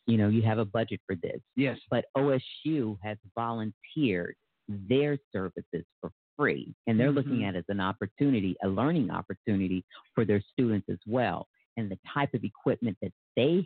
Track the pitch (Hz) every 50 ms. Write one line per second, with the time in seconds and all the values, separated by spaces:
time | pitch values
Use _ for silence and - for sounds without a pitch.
0 | - - 117 110 104 104 107 117 110 110 107 110 113 101 98 117 113 - 110 -
1 | _ - 95 82 - - - - - _ - 123 139 131 113 - - - 127 120
2 | - - - 135 139 143 135 127 - - - - - 151 160 147 117 107 104 95
3 | 92 107 107 107 - 98 - 120 117 117 117 113 110 110 - _ - - - 156
4 | 147 117 92 87 87 - - _ _ _ _ _ _ - 104 101 95 95 123 135
5 | 147 147 147 139 _ _ - 101 92 90 - - - _ - 85 82 _ _ _
6 | - 87 - _ _ _ _ - 147 110 76 67 58 - - _ - 117 113 110
7 | 123 147 143 143 135 143 135 117 107 101 92 90 85 - 101 101 92 95 101 -
8 | 104 95 _ - 143 143 131 110 95 95 87 - - 98 95 95 123 151 175 165
9 | 117 85 82 87 90 - 98 - - 117 104 98 95 90 92 92 - _ - -
10 | - _ - - 113 95 104 101 - _ _ - 127 117 110 98 - - 95 90
11 | - 107 110 127 120 98 85 76 - _ _ _ _ _ - 117 110 98 95 -
12 | - - - 147 143 135 - 113 - 104 - - - 139 123 - 120 113 92 -
13 | - 92 - _ _ _ - 120 117 143 170 185 175